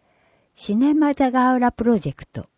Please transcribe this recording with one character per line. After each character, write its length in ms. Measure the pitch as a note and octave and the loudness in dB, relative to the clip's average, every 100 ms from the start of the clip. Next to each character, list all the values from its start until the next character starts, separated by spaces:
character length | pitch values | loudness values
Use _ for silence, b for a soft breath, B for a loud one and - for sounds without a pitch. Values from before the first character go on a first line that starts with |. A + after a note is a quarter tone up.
| _ _ _ _ _ | _ _ _ _ _
シ 220 | - - G#3 | -16 -4 0
ネ 180 | C#4 | 2
マ 200 | D4+ D4 | 2 0
座 180 | C#4 C4+ | 0 0
ヶ 220 | B3+ B3+ | 2 2
浦 180 | B3+ A#3+ | 2 0
プ 120 | - | -2
ロ 140 | A3+ A3+ | 0 0
ジ 120 | D3 | -2
ェ 40 | |
ク 120 | - - | -12 -14
ト。 200 | A#2+ - | -14 -14